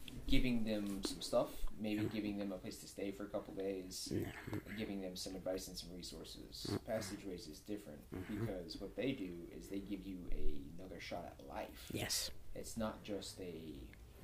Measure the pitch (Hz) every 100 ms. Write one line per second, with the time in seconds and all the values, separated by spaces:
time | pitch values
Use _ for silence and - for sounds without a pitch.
0 | - - - 135 127 117 107 107 101 98
1 | 98 87 - 120 151 - - - 107 104
2 | 104 110 104 101 101 92 110 - - -
3 | 98 98 101 101 - 95 95 95 92 -
4 | - - - - - 104 - 104 101 98
5 | 95 90 95 95 90 95 - 90 85 90
6 | 82 82 - - - - - 104 - 110
7 | 95 98 98 87 76 73 - 104 73 71
8 | - 92 92 104 113 90 82 - 98 -
9 | 127 117 90 85 - - 90 98 98 95
10 | 95 92 85 - 110 95 - 85 95 85
11 | - 87 78 - 69 95 - - - 104
12 | - - - - - - - 117 110 -
13 | 107 98 - - 90 80 80 69 - -
14 | - -